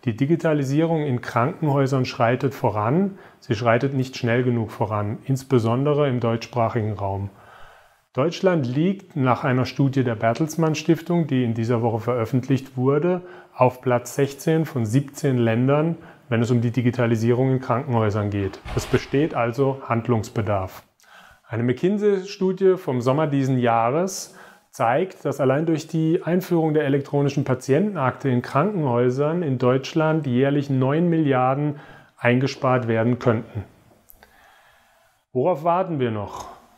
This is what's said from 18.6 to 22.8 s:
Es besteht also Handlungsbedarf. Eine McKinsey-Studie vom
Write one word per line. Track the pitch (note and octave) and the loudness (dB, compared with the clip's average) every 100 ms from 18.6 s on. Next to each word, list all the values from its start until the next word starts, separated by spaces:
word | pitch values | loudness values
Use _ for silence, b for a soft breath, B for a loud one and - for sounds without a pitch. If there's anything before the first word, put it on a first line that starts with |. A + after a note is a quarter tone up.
| - - | -8 -8
Es | |
besteht | - C3 - C3+ D#3+ | -2 -2 0 0 0
also | - A#2 A#2 C3+ B2+ - | 0 -2 0 0 -2 -2
Handlungsbedarf. | A#2 A#2 A2+ G2+ - G#2 G2+ F#2 - - _ B B B B _ | -2 0 -2 0 -4 -2 -2 -4 -12 -20 _ B B B B _
Eine | A2 | -4
McKinsey-Studie | A#2+ B2+ F3 G#3 G#3 G3 F#3 - F#3+ F#3+ F#3+ | -2 0 0 2 2 0 -4 -4 -2 2 2
vom | F3+ | 2